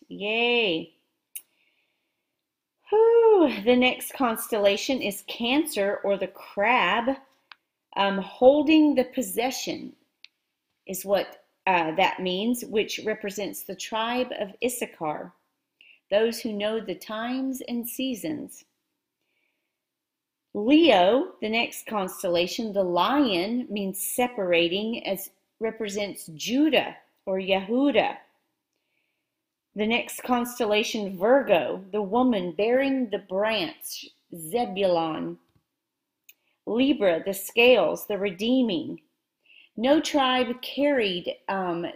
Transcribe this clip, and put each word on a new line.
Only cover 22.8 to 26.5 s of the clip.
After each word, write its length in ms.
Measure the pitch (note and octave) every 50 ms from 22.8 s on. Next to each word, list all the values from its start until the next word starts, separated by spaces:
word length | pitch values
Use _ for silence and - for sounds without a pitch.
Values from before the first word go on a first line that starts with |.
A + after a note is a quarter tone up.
lion, 840 | F#3+ F3+ F3 F3 F3+ G#3+ B3+ D4 C#4+ A#3 F#3+ E3+ F3+ G#3+ A#3+ B3 A#3+ -
means 340 | G3 G#3+ G3 F#3+ F3 -
separating, 1040 | - - - - B3 B3 B3 A3 F#3+ F3 F3 E3 E3+ E3+ F3 G3+ G#3+ A3+ A#3 - -
as 220 | E3+ G3 F3 - - _ _ _ _ _ -
represents 680 | A3 A3 G#3+ A3 A3+ G3+ G3 G#3+ G3+ F#3+ D#3 - - -
Judah 680 | D#3+ D3+ - F3+